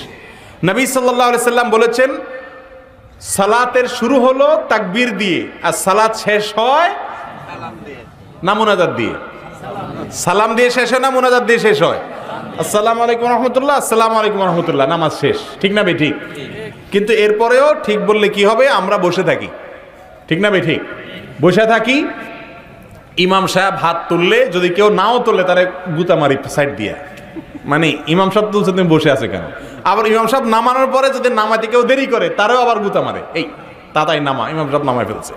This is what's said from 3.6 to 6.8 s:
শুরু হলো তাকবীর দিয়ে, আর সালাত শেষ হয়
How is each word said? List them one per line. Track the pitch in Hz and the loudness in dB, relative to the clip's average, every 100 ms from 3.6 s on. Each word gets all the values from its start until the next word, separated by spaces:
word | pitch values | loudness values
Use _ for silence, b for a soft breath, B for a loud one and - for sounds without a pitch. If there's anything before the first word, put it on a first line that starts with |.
| 247 254 247 | 2 0 0
শুরু | - 233 240 | -2 2 4
হলো | 247 262 285 311 - | 4 4 4 2 2
তাকবীর | 220 190 208 247 190 | -2 0 -2 -2 0
দিয়ে, | 202 147 101 - | -2 -2 -4 -4
আর | 165 | -4
সালাত | 160 - 196 220 220 | -2 0 2 2 0
শেষ | 202 208 208 - | -2 -2 -2 -2
হয় | 240 294 | 2 2